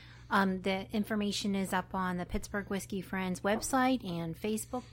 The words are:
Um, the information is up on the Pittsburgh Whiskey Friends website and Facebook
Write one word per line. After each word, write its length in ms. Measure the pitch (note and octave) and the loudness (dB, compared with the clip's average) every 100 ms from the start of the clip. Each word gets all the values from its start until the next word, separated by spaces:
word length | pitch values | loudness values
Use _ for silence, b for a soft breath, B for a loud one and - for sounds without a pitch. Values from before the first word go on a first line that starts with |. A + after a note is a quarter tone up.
| B B B | B B B
Um, 300 | G#3 G3 F#3 | 4 4 2
the 240 | F#3 F#3+ F#3+ | 0 0 0
information 640 | A3 G#3 G#3+ G#3 G3 G#3 | -2 0 0 0 0 0
is 180 | G3 F#3+ | 0 2
up 220 | F#3 F#3 | 0 0
on 240 | F#3+ F#3 F3+ | -2 0 0
the 80 | F3+ | -2
Pittsburgh 400 | G#3+ - G#3 F#3+ | -4 -2 -4 -2
Whiskey 320 | G3 - G3 | -4 -2 -6
Friends 400 | F3 F#3+ F#3 F3+ | -4 -2 0 0
website 640 | G3 A3 - C4+ B3+ B3+ | 2 2 2 4 4 4
and 320 | F#3+ E3+ E3 E3 | 0 -4 -4 -2
Facebook 420 | G#3+ G#3+ - B3+ - | -2 -2 -2 -6 -6